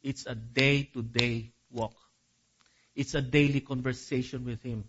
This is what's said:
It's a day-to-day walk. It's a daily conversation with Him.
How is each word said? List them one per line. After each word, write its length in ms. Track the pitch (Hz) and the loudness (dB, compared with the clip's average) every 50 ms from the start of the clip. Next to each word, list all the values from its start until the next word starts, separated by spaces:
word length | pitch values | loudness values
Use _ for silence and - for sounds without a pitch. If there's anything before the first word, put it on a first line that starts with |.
| - | -4
It's 240 | 139 131 - - 127 | -6 -6 -6 -6 -8
a 80 | 123 | -8
day-to-day 1120 | 113 113 117 - 131 135 139 143 143 143 - - 127 113 117 117 120 120 120 117 113 110 117 _ _ _ _ | -8 -8 -2 2 4 6 6 6 4 0 -2 -6 -8 -8 -2 0 0 0 2 0 -4 -6 -10 _ _ _ _
walk. 240 | 123 117 113 107 - _ _ _ _ _ _ _ _ _ _ _ _ _ _ _ _ _ _ _ _ | -6 -6 -6 -6 -8 _ _ _ _ _ _ _ _ _ _ _ _ _ _ _ _ _ _ _ _
It's 220 | 139 135 - - | -6 -4 -2 -2
a 80 | 147 135 | -2 -2
daily 400 | 127 135 147 147 143 139 135 - | 4 6 6 6 6 4 0 0
conversation 800 | - 135 127 127 131 123 - - - 139 127 127 127 - 127 127 | -2 -4 -2 -2 -2 -4 -4 -6 -4 -2 -2 -2 -4 -6 -8 -6
with 160 | 120 117 113 | -6 -8 -6
Him. 240 | - 127 117 107 101 | -6 -6 -6 -6 -8